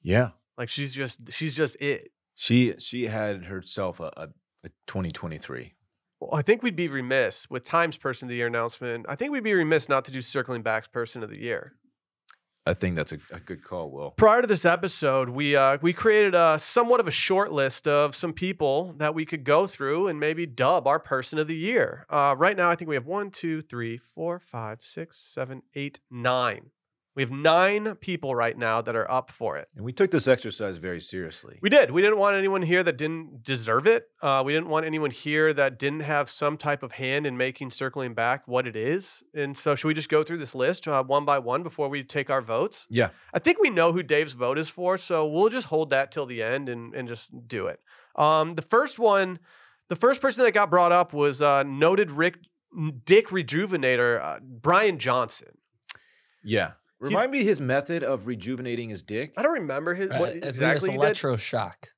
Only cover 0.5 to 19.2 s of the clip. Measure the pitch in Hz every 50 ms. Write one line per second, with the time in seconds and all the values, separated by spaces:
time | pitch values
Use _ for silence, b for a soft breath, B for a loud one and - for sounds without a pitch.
0.5 | _ - 120 113 - 143 143 135 123 135 139 127 - _ 123 107 - - 160 160
1.5 | 131 147 156 135 - - 143 143 135 - - - _ _ _ _ _ - - -
2.5 | 113 123 127 113 - - - - - 123 123 110 107 110 107 104 101 95 87 87
3.5 | 98 95 90 - - - 98 92 82 - 82 76 - - 80 76 - _ _ _
4.5 | _ _ _ - _ _ _ - - 95 92 85 78 - - 85 80 73 - -
5.5 | 67 62 62 80 _ _ _ _ _ _ _ _ _ _ - - - 151 139 -
6.5 | 220 220 247 247 185 156 175 160 139 135 127 123 135 135 123 98 92 - - _
7.5 | 131 127 - - - 170 170 165 143 - - 139 123 - 135 123 120 120 120 117
8.5 | 117 120 117 117 - - 123 123 117 117 113 - 143 143 240 285 294 269 214 220
9.5 | 208 185 165 156 160 151 - - 143 135 131 - 131 131 120 - - 143 123 -
10.5 | 127 117 107 113 110 110 - - _ 123 120 110 - 123 113 104 104 101 104 120
11.5 | 110 - - 135 _ _ _ _ _ _ _ _ _ _ _ - - _ _ _
12.5 | _ _ _ 80 90 - - 92 87 82 76 - 78 73 - _ - 85 - -
13.5 | - 69 _ - - 90 82 73 67 69 73 71 - - 220 214 214 240 247 214
14.5 | 208 165 - 175 170 175 180 185 - - - 139 131 135 131 120 123 135 147 143
15.5 | 143 139 135 135 139 143 156 170 175 - - 220 214 214 208 202 180 175 170 160
16.5 | 156 151 - - - 240 240 233 247 240 214 170 131 - - - 190 190 202 -
17.5 | 156 147 - 107 127 - _ 151 143 143 147 147 135 - - 170 160 - 185 185
18.5 | 185 180 156 139 135 147 175 185 160 139 151 151 156 160